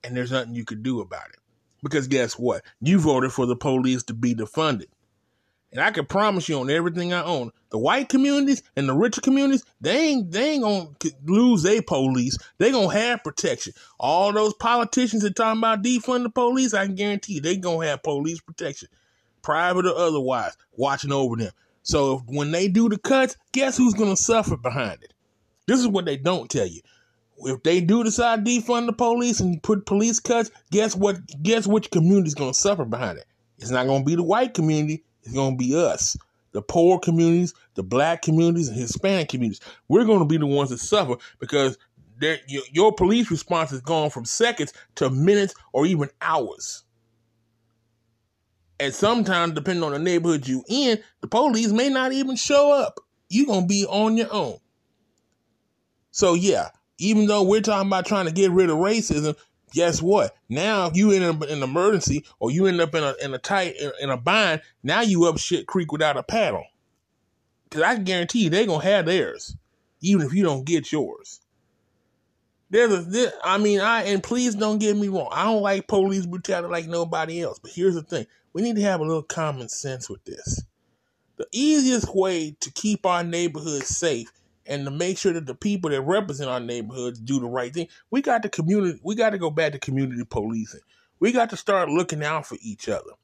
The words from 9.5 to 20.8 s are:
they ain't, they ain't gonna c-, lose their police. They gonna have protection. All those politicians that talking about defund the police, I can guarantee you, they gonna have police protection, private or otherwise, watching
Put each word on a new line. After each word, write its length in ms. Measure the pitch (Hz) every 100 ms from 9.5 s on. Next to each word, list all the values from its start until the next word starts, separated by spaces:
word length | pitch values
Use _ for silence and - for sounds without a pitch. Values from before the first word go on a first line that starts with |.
| 269 - _
they 300 | 226 277 320
ain't, 220 | 277 185
they 220 | 180 285
ain't 100 | 294
gonna 240 | 220 202 160 143
c-, 120 | 165 143 147
lose 360 | 196 247 220
their 220 | 165 220
police. 560 | - 147 135 127 123 - - _
They 140 | 220
gonna 200 | 262 190
have 320 | 202 233 240
protection. 500 | 156 - 165 120 - - - _
All 340 | 127 165 202
those 220 | 208 214 208
politicians 680 | 226 240 233 - 247 220
that 140 | 208 190
talking 240 | 220 220
about 240 | 226 220
defund 400 | 214 247 233 247
the 80 | 240
police, 420 | 254 240 262 254
I 140 | 196 196
can 80 | 190
guarantee 380 | 208 202 -
you, 80 | 180
they 140 | 151 190
gonna 300 | 180 165 160
have 160 | 135
police 400 | 156 143 151 165
protection, 460 | - 165 170 - - _ _ _ _ _
private 420 | - 151 175 180 180
or 100 | 175
otherwise, 640 | 175 151 131 127 90 - _
watching 360 | -